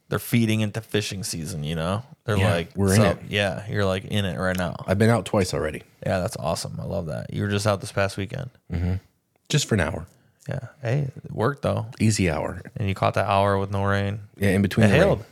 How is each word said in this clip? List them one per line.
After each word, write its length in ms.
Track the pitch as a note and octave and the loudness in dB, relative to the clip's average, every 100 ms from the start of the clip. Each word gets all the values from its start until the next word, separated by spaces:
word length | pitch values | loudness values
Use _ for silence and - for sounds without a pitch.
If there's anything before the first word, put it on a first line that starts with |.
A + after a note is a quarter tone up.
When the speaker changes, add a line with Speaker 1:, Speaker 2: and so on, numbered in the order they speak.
| _ | _
Speaker 1:
they're 100 | - | -6
feeding 420 | - A#2+ A2+ A2 | 0 2 4 2
into 200 | G#2+ G#2 | 0 -4
fishing 420 | A2 G#2+ G#2 G2+ | -2 -2 -2 -6
season, 400 | - E2+ D#2 F2+ | -6 -6 -6 -6
you 120 | D2 E2 | -4 -4
know? 260 | E2 G2+ - - - | -2 -4 -6 -14 -2
They're 100 | G#2 | 2
Speaker 2:
Yeah, 140 | F#2+ | 2
Speaker 1:
like, 220 | E2+ E2+ - | 2 -2 -2
Speaker 2:
we're 180 | G2 G2 | 4 6
in 60 | |
Speaker 1:
"So," 80 | G#2 | 4
Speaker 2:
it. 80 | - - | 2 -2
Speaker 1:
yeah, 380 | G#2 G2+ - G#2 | 0 0 -2 -6
you're, 160 | G#2+ G2 | -2 0
like, 200 | F#2+ F#2+ | 0 -2
in 200 | G#2 G2 | -2 -2
it 120 | E2 | -2
right 180 | F#2 F2+ | -2 -2
now. 180 | F2 - - | -2 -4 -2
Speaker 2:
I've 100 | F#2+ | 4
been 120 | A2 | 4
out 140 | A#2 F2+ | 4 2
twice 280 | G#2+ F#2 | 0 0
already. 300 | C#2 D#2 D#2+ - _ - | 0 -4 -6 -12 _ -2
Speaker 1:
Yeah, 140 | F#2 | -2
that's 160 | F2 - | -2 -4
awesome. 420 | D2+ F2 - - | -4 -4 -4 -8
I 60 | - | -6
love 200 | F2+ E2 | -6 -4
that. 240 | B1 - | -8 -6
You 100 | - | -4
were 40 | G#2 | -2
just 160 | G2+ G#2+ | 0 2
out 120 | G2 | 0
this 100 | G#2+ | -2
past 260 | - G2 - | -2 -2 -2
weekend. 320 | F#2+ - F2 _ _ | -8 -8 -10 _ _
Speaker 2:
Mm-hmm. 200 | E2+ F2+ F#2 - _ _ _ _ | -2 0 -2 -6 _ _ _ _
Just 180 | D3 - | -2 2
for 80 | A2 | 0
an 60 | |
hour. 260 | D#2 D#2+ E2 _ _ _ - | 0 -4 -10 _ _ _ -8
Speaker 1:
Yeah. 120 | - A#2+ - | -8 -8 -10
Hey, 280 | - C3 C#3 D3 | -4 -2 -2 -8
it 80 | - | -12
worked 300 | - A#2 C#3 | -2 -2 0
though. 260 | - G2 A2 - | -2 -2 -4 0
Speaker 2:
Easy 300 | G#2+ G#2+ F#2 | 2 4 2
hour. 320 | D2+ E2 F2 - - | 0 -4 -6 -12 -6
Speaker 1:
And 140 | G2 | -4
you 60 | F#2+ | 0
caught 180 | G#2+ G#2 | 0 2
that 120 | G2+ | 2
hour 300 | G2 G2+ G2 | 2 4 2
with 100 | G2 | 0
no 120 | G2+ | -2
rain. 380 | G2 G2 G2+ G#2 - - | 0 0 0 -4 -10 -2
Speaker 2:
Yeah, 120 | G2+ | 2
in 120 | F#2+ | 4
between 220 | F#2+ - A2 | 2 4 6
Speaker 1:
It 40 | |
Speaker 2:
the 40 | C3 | 6
rain. 80 | |
Speaker 1:
hailed. 220 | G3 A#2+ - | 6 4 -2